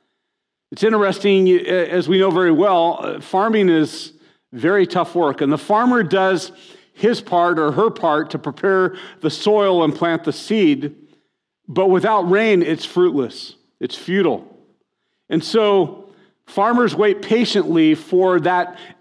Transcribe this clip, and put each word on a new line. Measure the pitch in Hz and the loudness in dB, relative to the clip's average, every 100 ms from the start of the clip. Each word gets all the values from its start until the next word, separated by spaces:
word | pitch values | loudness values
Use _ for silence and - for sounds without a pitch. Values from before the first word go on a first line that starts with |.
| _ _ _ _ _ _ _ | _ _ _ _ _ _ _
It's | - | -2
interesting, | 214 214 196 190 202 190 185 | 0 2 0 0 2 4 4
as | 180 - 185 160 175 156 | 2 0 -2 -2 -2 0
we | 190 | 2
know | 190 | 2
very | 170 180 | 2 2
well, | 156 202 180 165 151 | 2 2 2 0 -2
uh, | - - | -8 -10
farming | - 190 220 220 190 | -4 -2 0 2 2
is | 160 151 - - _ _ _ _ | 2 0 -6 -16 _ _ _ _
very | 123 147 202 175 | -4 0 0 0
tough | 180 170 | 0 -2
work, | 175 156 135 | -2 -2 -2
and | 139 | -2
the | 147 | -2
farmer | - 208 247 247 | 0 0 2 0
does | 175 190 190 185 - - - - _ | 0 0 0 0 -6 -18 -20 -20 _
his | _ 214 240 | _ -2 -2
part | - 175 175 160 | -2 0 2 0
or | 151 | 0
her | 143 220 | 0 -2
part | 220 170 151 156 | 0 -2 -2 -2
to | 151 | -8
prepare | 147 131 196 190 185 185 - - | -10 -4 -2 0 0 -4 -20 -6
the | 156 | -6
soil | 151 208 214 202 180 | -2 0 2 2 2
and | 156 | 0
plant | 147 170 160 | 0 -2 -2
the | 165 | -4
seed, | - - 220 175 135 143 - _ _ _ _ _ _ - | -8 -4 2 2 2 -4 -12 _ _ _ _ _ _ -8
but | 135 190 | 0 2
without | 185 185 214 175 | 2 2 0 2
rain, | 196 220 196 | 2 2 2
it's | 165 156 | 0 -4
fruitless. | - 180 180 147 120 - - - _ _ | -4 0 2 2 -4 -8 -20 -20 _ _
It's | - - | -10 -10
futile. | - 190 170 107 - - _ _ _ _ _ _ _ | -4 0 0 -2 -8 -20 _ _ _ _ _ _ _
And | 156 | -6
so | - 220 214 196 160 - - _ _ _ _ | -2 0 2 2 0 -6 -20 _ _ _ _
farmers | - 214 240 233 - | -2 0 2 0 2
wait | 208 190 | 0 0
patiently | - 220 233 202 156 165 156 | -2 0 0 -2 0 2 2
for | 156 - 180 185 180 | 2 0 0 2 2
that | 165 180 175 - - - | 0 -2 -4 -10 -20 -8